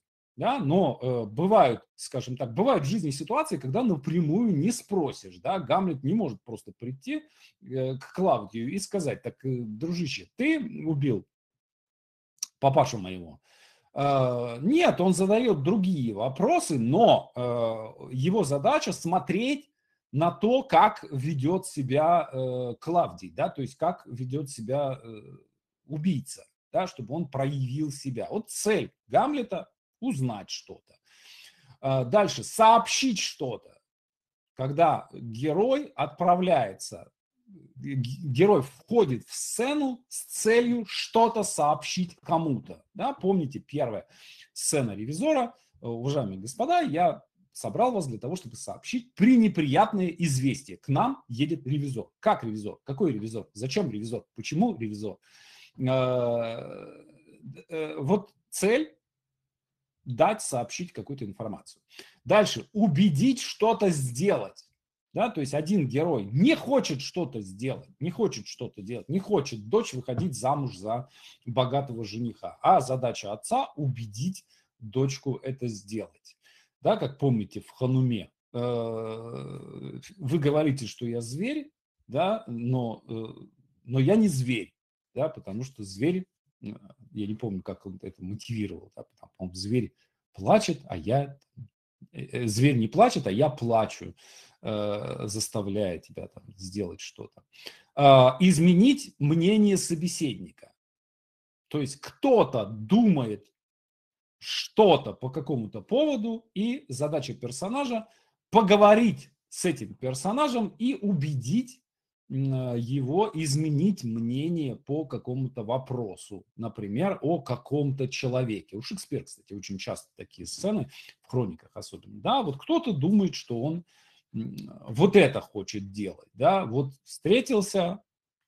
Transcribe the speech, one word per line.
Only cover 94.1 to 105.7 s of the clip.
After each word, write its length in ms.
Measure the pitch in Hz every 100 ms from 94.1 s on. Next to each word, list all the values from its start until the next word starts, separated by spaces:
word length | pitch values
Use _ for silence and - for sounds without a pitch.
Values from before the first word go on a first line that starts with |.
| - - - - _
э, 640 | - 107 104 104 - - -
заставляя 720 | 104 - 113 101 101 98 82
тебя 300 | - - -
там 140 | - - 98
сделать 420 | 95 95 92 -
что-то. 440 | - - 107 - _ - - - _
А, 440 | - 143 135 127 131
изменить 760 | 185 151 170 175 247 285 - -
мнение 580 | 147 165 170 214 208 185
собеседника. 960 | - 170 175 - 151 95 92 - - _ _ _ _ _ _ _ _ _ _
То 120 | 151
есть 180 | 135 -
кто-то 680 | - - 269 240 151 120 101
думает 800 | 110 107 208 226 156 117 104 - _ _ _ _ _ _ _ _ _
что-то 680 | - - - - 208 160 110
по 160 | 98 127
какому-то 520 | 160 147 135 107